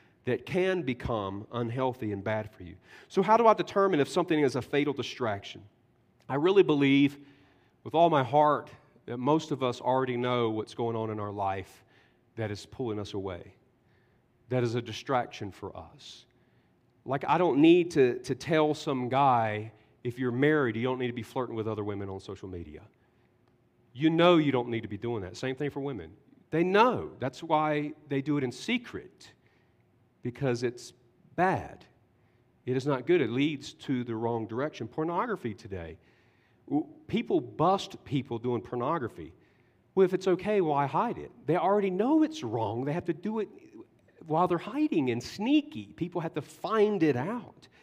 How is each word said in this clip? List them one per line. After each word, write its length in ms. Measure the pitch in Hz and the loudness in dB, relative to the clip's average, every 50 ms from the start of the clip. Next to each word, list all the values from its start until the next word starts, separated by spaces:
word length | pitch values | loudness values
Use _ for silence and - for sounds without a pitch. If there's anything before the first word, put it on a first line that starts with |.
| _ _ _ _ - | _ _ _ _ -6
that 220 | 127 120 - - | -4 -4 -4 -4
can 360 | - - 185 185 190 190 185 | -4 -2 0 0 2 0 -2
become 680 | 151 131 123 123 - - 120 107 98 95 98 101 107 - | -2 -4 -4 -4 -4 -4 -4 -2 -4 -4 -6 -10 -10 -8
unhealthy 600 | - 117 120 113 117 131 131 131 123 - 117 107 | -6 -4 -4 -4 -2 -2 -2 -2 -2 -4 -6 -6
and 120 | 101 98 98 | -6 -4 -4
bad 280 | 110 107 110 107 - | -4 -4 -4 -4 -8
for 120 | - - 92 | -12 -18 -18
you. 120 | 85 92 - _ - - - - - | -18 -18 -20 _ -20 -20 -20 -14 -4
So 120 | - 190 | 0 2
how 140 | 185 196 220 | 4 6 6
do 120 | 226 233 226 | 6 8 6
I 60 | 208 | 6
determine 460 | 175 170 - - 202 196 190 190 147 | 4 2 -2 0 2 2 4 4 2
if 80 | 135 - | 2 2
something 320 | - 185 165 - 165 151 | 2 0 0 2 2 2
is 160 | 147 131 123 | 2 2 2
a 60 | 131 | 0
fatal 320 | 110 - - 143 147 147 135 | -4 -2 0 0 0 0 -2
distraction? 680 | - - - - - 123 110 101 98 - - - 101 98 - _ _ _ _ _ _ _ _ _ _ _ - | -4 -6 -8 -6 -4 -4 -4 -4 -4 -8 -14 -18 -18 -20 -20 _ _ _ _ _ _ _ _ _ _ _ -6
I 60 | 131 | -2
really 280 | 143 151 185 202 196 175 | 0 2 4 6 6 6
believe 540 | - 151 143 143 139 139 139 143 139 - - - - - _ _ _ _ _ _ _ _ _ - | 6 6 4 6 6 6 6 6 4 2 -2 -20 -20 -20 _ _ _ _ _ _ _ _ _ -10
with 120 | 113 - | -2 2
all 140 | 156 170 170 | 4 4 6
my 140 | 160 143 127 | 4 4 2
heart 460 | 110 135 151 151 151 143 117 - - - - _ _ _ _ - | 2 4 4 4 4 4 0 -2 -8 -16 -20 _ _ _ _ -14
that 120 | - 120 123 | -10 -8 -4
most 340 | 123 143 156 160 156 - | 0 2 2 2 0 -2
of 120 | 147 127 131 | -6 -2 -2
us 180 | 123 117 - | -2 -4 -2
already 360 | - 123 127 131 131 127 123 120 | -2 -2 0 0 0 -2 -2 -2
know 320 | 123 127 123 123 117 113 | -2 -2 0 0 0 -2
what's 240 | 110 107 - - - | -2 -4 -6 -8 -6
going 220 | - 120 117 113 | -6 -4 -4 -4
on 140 | 113 110 110 | -4 -4 -6
in 100 | 107 107 | -6 -6
our 120 | 104 104 | -8 -8
life 520 | 101 101 98 95 95 98 92 - - - _ _ _ _ _ _ _ _ _ _ _ | -6 -4 -4 -4 -4 -6 -8 -14 -16 -20 _ _ _ _ _ _ _ _ _ _ _
that 160 | 113 113 101 | -8 -6 -6
is 140 | 104 98 - - | -6 -8 -12 -14
pulling 320 | - - 131 113 104 107 | -12 -8 -8 -6 -6 -6
us 140 | 101 - - | -8 -8 -8
away, 400 | 101 95 95 90 85 - - - _ _ _ _ _ _ _ _ _ _ _ _ _ _ _ _ _ _ - | -8 -8 -8 -10 -10 -14 -18 -20 _ _ _ _ _ _ _ _ _ _ _ _ _ _ _ _ _ _ -2
that 140 | 127 127 120 | 0 0 0
is 120 | 117 113 | 0 -2
a 60 | 123 | -4
distraction 720 | 110 107 107 - - - 135 123 117 - - - 113 98 | -6 -6 -10 -10 -4 -2 -2 -2 -2 -4 -8 -12 -12 -12
for 240 | - - - 95 - | -12 -12 -12 -12 -12
us. 500 | 90 82 80 - 143 - - - - - _ _ _ _ _ _ _ _ _ _ _ _ _ _ _ - | -14 -16 -18 -20 -20 -20 -20 -20 -20 -20 _ _ _ _ _ _ _ _ _ _ _ _ _ _ _ -8
Like, 220 | 120 131 143 - - | -4 -4 -2 0 2
I 100 | 147 170 | 2 2
don't 220 | 180 165 123 139 | 4 4 4 6
need 320 | 151 165 170 180 170 170 | 8 8 8 8 6 2
to, 280 | - 156 131 123 120 - | 4 4 4 4 4 0
to 160 | - - 131 | -4 -6 -6
tell 380 | - - 143 170 156 151 151 147 | -6 -2 0 2 2 4 2 0
some 360 | - - 156 139 127 123 120 | -2 -4 -4 -4 -2 -2 0
guy, 600 | 127 135 143 135 127 120 113 107 104 107 107 113 - _ _ _ _ _ - | 2 4 4 4 4 4 2 0 -2 -4 -8 -10 -14 _ _ _ _ _ -8
"If 160 | 123 - - | -8 -6 -4
you're 120 | 131 123 | -4 -2
married, 440 | 117 123 143 151 156 151 135 117 107 | 0 2 2 4 4 4 2 0 0
you 80 | 113 120 | 0 -2
don't 160 | 131 127 127 | -2 -2 -2
need 80 | 127 123 | -2 -4
to 60 | 120 | -4
be 100 | 120 110 | -6 -8
flirting 320 | - - 131 123 113 117 | -8 -6 -6 -6 -4 -4
with 120 | 110 104 110 | -6 -4 -4
other 160 | 107 107 101 | -4 -4 -4
women 260 | 104 101 98 101 98 | -6 -6 -6 -8 -8
on 100 | 95 95 | -10 -10
social 280 | - - 98 - - 95 | -12 -12 -14 -12 -12 -12
media." 340 | 90 87 82 73 76 78 76 - _ _ _ _ _ _ _ _ _ _ _ _ _ _ _ _ _ _ _ _ - | -12 -12 -12 -12 -16 -20 -20 -20 _ _ _ _ _ _ _ _ _ _ _ _ _ _ _ _ _ _ _ _ -4
You 160 | 120 151 160 | 0 2 2
know 280 | 160 165 170 180 175 165 | 4 6 6 8 8 6
you 140 | 156 143 | 6 4
don't 180 | 123 123 120 123 | 2 0 0 -2
need 120 | 117 113 | -4 -6
to 60 | 104 101 | -6 -6
be 100 | 110 95 | -8 -6
doing 260 | - 117 120 107 95 | -6 -4 -4 -4 -6
that. 120 | 87 - | -8 -10
Same 200 | - - 131 131 | -8 -6 -6 -6
thing 160 | - 151 143 | -4 -6 -6
for 80 | - 143 | -6 -6
women. 320 | 139 143 135 98 82 82 - - _ _ _ _ _ _ | -8 -8 -8 -8 -12 -14 -18 -20 _ _ _ _ _ _
They 120 | - 165 170 | 0 0 2
know. 460 | 180 190 208 226 254 208 107 80 71 - - | 4 6 6 4 4 2 -2 -6 -8 -8 -6
That's 220 | 123 135 - - | -6 -6 -6 -8
why 520 | 165 160 160 151 156 151 151 147 147 147 - - - 139 | -4 0 0 2 2 2 0 -2 -2 -6 -10 -12 -8 -4
they 140 | 143 139 | -4 -2
do 160 | 135 151 147 143 | -2 0 0 0
it 60 | 127 | 0
in 80 | 120 | -2
secret, 800 | 120 - - - 247 247 247 - - - - - _ - - - - _ _ _ _ _ _ _ _ _ _ _ _ _ _ _ _ _ | -4 -6 -4 -2 -2 -2 -2 -6 -14 -14 -14 -16 _ -20 -20 -20 -20 _ _ _ _ _ _ _ _ _ _ _ _ _ _ _ _ _
because 420 | - 123 117 - 143 131 120 117 127 | -10 -8 -6 -2 0 0 0 0 0
it's 300 | 120 120 - - - - _ _ _ _ _ _ _ - | -2 -4 -4 -14 -20 -20 _ _ _ _ _ _ _ -2
bad. 500 | - 180 190 170 107 - - - - - _ _ _ _ _ _ _ _ _ _ _ _ _ _ _ - | 0 2 2 2 0 -4 -8 -14 -18 -20 _ _ _ _ _ _ _ _ _ _ _ _ _ _ _ -6
It 120 | 123 127 135 | -4 -4 -2
is 80 | 123 | 0
not 220 | 147 139 127 123 147 | -2 -2 -2 2 2
good. 120 | 180 170 | 2 2
It 120 | 131 107 | 2 2
leads 420 | 117 131 143 160 151 135 - - - | 0 0 0 0 -2 -4 -10 -14 -18
to 300 | - - - 135 123 120 | -14 -8 -6 -4 -4 -4
the 120 | 120 113 | -4 -6
wrong 300 | 110 117 117 117 113 110 | -4 -2 -2 -2 -2 -4
direction. 420 | 101 110 120 143 156 - - 120 117 | -6 -6 -6 -6 -6 -6 -8 -12 -10
Pornography 680 | - 156 156 170 170 180 233 254 202 - - 117 98 | -6 -6 -4 -2 -2 -2 -2 -4 -4 -6 -6 -8 -8
today. 420 | - - 98 98 90 82 80 85 - _ _ _ _ _ _ _ _ _ _ _ _ _ - | -10 -12 -12 -12 -10 -10 -12 -14 -18 _ _ _ _ _ _ _ _ _ _ _ _ _ -4
W-, 160 | 135 151 160 - - - - - | -4 -4 -4 -4 -12 -20 -12 -6
people 340 | - 226 226 - 214 160 | -4 -4 -2 0 -2 -2
bust 640 | 123 117 - - 151 180 196 190 - - - - - | -2 -2 -2 2 2 2 2 2 -2 -6 -16 -16 -10
people 340 | - 147 135 120 - 117 113 | -6 -4 -4 -4 -4 -8 -6
doing 220 | 113 123 120 110 | -4 -2 -2 -4
pornography. 720 | - - 123 120 127 139 165 165 123 104 - 90 80 71 - _ _ _ _ _ _ _ _ _ _ _ - | -4 -6 -6 -4 -2 -2 -2 -2 -4 -6 -10 -10 -16 -16 -18 _ _ _ _ _ _ _ _ _ _ _ 2
Well, 120 | 190 190 | 4 4
if 80 | 175 185 | 4 4
it's 140 | 175 - 196 | 0 0 2
okay, 340 | 175 170 180 208 214 202 | 0 0 0 0 0 2
why 240 | 175 156 143 139 143 131 | 2 2 2 2 0 0
hide 300 | - 170 220 240 143 - | 2 0 0 0 -2 -6
it? 140 | 73 - - - - | -10 -14 -16 -10 -2
They 120 | 135 160 180 | 0 0 2
already 320 | 165 185 202 208 196 196 | 2 2 2 2 2 0
know 340 | 180 185 214 262 311 311 311 | 0 0 2 4 4 4 4
it's 200 | 302 311 - - | 2 -2 -6 -6
wrong. 420 | 113 104 113 110 101 110 120 131 | -4 -2 -2 -2 -2 -2 -2 -2
They 80 | 143 147 | -2 -4
have 120 | 175 170 | -4 -4
to 80 | - 160 | -4 -6
do 260 | 147 - 214 220 220 | -4 -4 -6 -4 -4
it 100 | 208 - - - - - - - - _ _ _ _ _ _ - - | -6 -6 -10 -18 -20 -20 -20 -20 -20 _ _ _ _ _ _ -14 -6
while 220 | 160 151 160 180 175 | -2 2 2 2 2
they're 100 | 175 160 | 2 0
hiding 540 | - 202 226 294 302 302 - 170 135 127 | -4 -4 -4 -2 0 2 2 2 2 2
and 100 | 113 - | 0 -2
sneaky. 720 | - - - - 208 254 294 302 285 294 - 110 101 101 - - | -2 -8 -8 -4 0 2 4 2 2 0 -8 -12 -12 -10 -8 -6
People 240 | 165 175 - 180 | -6 -4 -4 -4
have 120 | 156 160 - | -4 -4 -6
to 60 | 156 | -6
find 640 | 139 - - - - 180 214 220 208 208 208 185 160 | -8 -10 -10 -8 -4 0 2 4 4 4 4 4 4
it 140 | 151 139 143 | 4 2 2
out. 500 | 139 185 240 247 175 - - _ - - _ _ | 0 -4 -6 -8 -10 -14 -20 _ -20 -20 _ _